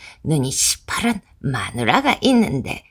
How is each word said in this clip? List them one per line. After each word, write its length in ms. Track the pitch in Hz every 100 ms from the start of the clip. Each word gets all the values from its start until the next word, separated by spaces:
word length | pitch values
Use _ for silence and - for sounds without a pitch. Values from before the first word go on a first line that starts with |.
| - -
눈이 260 | - 156 131
시퍼런 680 | - - - - - 233 208 - _
마누라가 800 | - 123 95 - 117 185 277 -
있는데 640 | 254 247 196 139 - - -